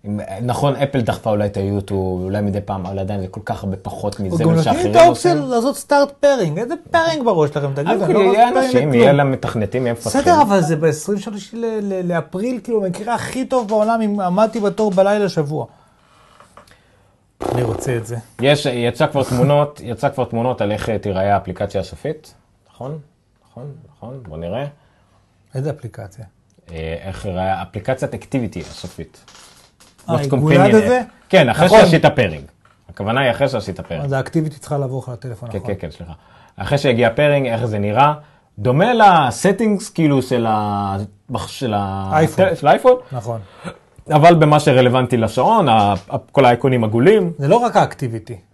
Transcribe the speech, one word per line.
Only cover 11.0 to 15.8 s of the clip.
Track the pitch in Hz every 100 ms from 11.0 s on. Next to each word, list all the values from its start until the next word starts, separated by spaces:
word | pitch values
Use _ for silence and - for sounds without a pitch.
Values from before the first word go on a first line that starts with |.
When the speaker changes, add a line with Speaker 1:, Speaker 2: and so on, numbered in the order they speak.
| - 202
Speaker 2:
שלישי | - 202 - 226
ל-, | 226 220
ל-, | 202 190 175
לאפריל, | 170 - 185 240 247
כאילו, | - 220 190
המקרה | - 208
הכי | 226 - 254
טוב | 262 254 208
בעולם, | 214 214 233
אם | 214 208
עמדתי | 180 180 220 233
בתור | 202 190 214
בלילה | 185 196 208 196
שבוע. | 170 143 151 120 _